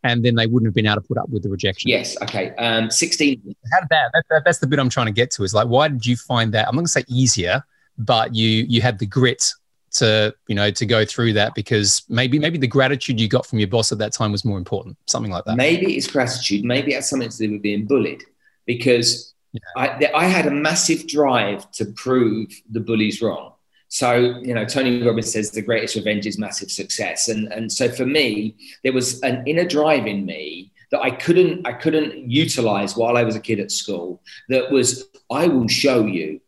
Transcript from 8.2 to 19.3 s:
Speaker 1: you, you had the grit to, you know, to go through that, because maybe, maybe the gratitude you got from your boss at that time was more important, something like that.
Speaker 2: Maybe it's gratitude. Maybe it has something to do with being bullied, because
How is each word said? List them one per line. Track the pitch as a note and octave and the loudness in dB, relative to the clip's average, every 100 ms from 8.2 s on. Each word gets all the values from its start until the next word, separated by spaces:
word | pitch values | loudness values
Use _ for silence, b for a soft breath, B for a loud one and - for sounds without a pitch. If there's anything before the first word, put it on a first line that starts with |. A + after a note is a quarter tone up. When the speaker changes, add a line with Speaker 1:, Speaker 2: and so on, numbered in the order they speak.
| A2+ | 2
Speaker 1:
you, | A2+ A2+ A2 B2 | 0 2 2 2
you | A#2 | 2
had | B2 G#2 | 2 -2
the | G#2 | -2
grit | C3 B2+ - - - _ _ _ | 2 2 2 -4 -4 _ _ _
to, | - A2+ G#2+ G#2+ - - | 0 2 4 2 -4 -6
you | |
know, | G2+ G#2 | 0 0
to | F#2+ | 0
go | G#2+ A2+ | 0 2
through | G#2+ - A#2 | 2 0 2
that, | G#2 A2 | 2 0
because | - G2+ A2 G2+ - - | -2 0 0 2 0 0
maybe, | A#2+ B2+ D3 | 0 2 2
maybe | D3+ E3+ | 0 0
the | B2+ | 2
gratitude | C3+ C3 C#3+ - A#2 | 2 2 0 -2 0
you | A2 | 2
got | - | 0
from | - G#2+ | 0 -2
your | G2+ | 2
boss | A2+ A2 | 0 0
at | G#2+ | -2
that | A2 | -4
time | - G#2+ | -2 -2
was | G2+ | 0
more | - G2 | -2 -4
important, | F2+ G2 F#2 - - | -4 -8 -8 -14 -6
something | A#2 G#2+ | -4 -4
like | F2+ | -6
that. | - | -2
Speaker 2:
Maybe | A#2 C#3+ F3 F#3+ C#3 | 0 2 2 0 -2
it's | - | -2
gratitude. | C#3+ A#2+ - - G2+ | -2 -2 -2 -2 -2
Maybe | A#2+ B2+ C#3+ | 0 0 0
it | |
has | C3 - | -4 -2
something | C3 A#2 | -4 -4
to | - | -4
do | G#2+ | -4
with | G#2 | -2
being | G#2 G#2 | -4 -4
bullied, | G#2+ C3+ F#2 C#2+ - _ _ _ - | 0 0 0 -6 -18 _ _ _ -8
because | A#2+ B2 A#2+ A2+ - - | -2 2 2 2 -2 -8